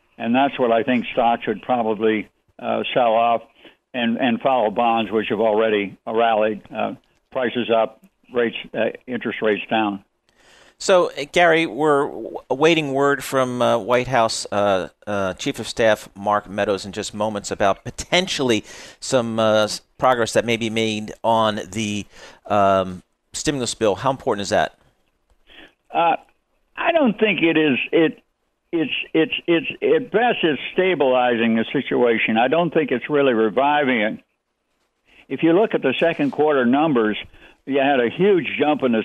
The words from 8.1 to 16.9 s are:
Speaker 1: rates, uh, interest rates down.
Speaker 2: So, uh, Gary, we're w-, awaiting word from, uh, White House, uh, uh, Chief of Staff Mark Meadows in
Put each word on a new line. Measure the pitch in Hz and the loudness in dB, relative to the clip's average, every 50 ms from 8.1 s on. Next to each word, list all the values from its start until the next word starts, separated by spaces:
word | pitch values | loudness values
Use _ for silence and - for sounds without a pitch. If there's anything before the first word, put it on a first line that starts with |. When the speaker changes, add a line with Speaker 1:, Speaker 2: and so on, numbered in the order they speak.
| _ _ _ _ 123 | _ _ _ _ -4
Speaker 1:
rates, | 123 120 113 101 - - - - | -2 -2 -2 -4 -8 -14 -10 -4
uh, | 135 113 110 - - _ | -4 -4 -4 -4 -8 _
interest | - 123 113 - 120 - - 113 | -10 -10 -8 -6 -6 -6 -2 0
rates | 110 104 92 - - | 0 0 -2 -2 -2
down. | 120 110 110 104 101 98 - _ _ _ _ _ _ _ _ _ - - - _ _ - | -2 0 0 0 -4 -6 -10 _ _ _ _ _ _ _ _ _ -20 -20 -20 _ _ -12
Speaker 2:
So, | - - 190 180 170 - | -2 2 4 4 4 2
uh, | - 143 143 143 - | -2 -6 -10 -2 2
Gary, | 175 175 170 160 165 165 | 4 4 4 4 4 2
we're | 147 95 131 151 156 143 139 147 | 0 -2 -2 2 2 4 2 2
w-, | 104 - 98 113 - - - - - | 0 -4 -10 -12 -10 -12 -12 -6 -6
awaiting | 127 135 156 165 170 160 151 135 131 | -2 2 4 4 4 4 0 -2 0
word | 135 143 143 139 135 - | 0 2 2 2 0 -2
from, | - - 135 131 123 123 123 | -2 0 0 0 0 0 0
uh, | 120 117 117 117 | 2 2 2 0
White | 95 107 123 123 123 | 0 0 0 0 0
House, | 123 131 123 113 110 - - - - - | 2 2 2 2 2 0 -4 -8 -4 -2
uh, | 101 101 101 95 92 85 73 _ _ - | 0 2 2 2 0 -2 -4 _ _ -10
uh, | - 104 101 98 95 90 | -6 -4 -2 -2 -4 -4
Chief | - - 143 135 - | -4 -6 -6 -6 -6
of | 110 | -8
Staff | - - - 117 110 107 - - - _ | -10 -4 0 2 2 2 2 -2 -16 _
Mark | 98 98 107 104 104 - - | -8 -2 0 0 0 -2 -4
Meadows | 95 107 101 104 98 92 - | -4 -4 -2 -2 -2 -4 -4
in | 101 | -10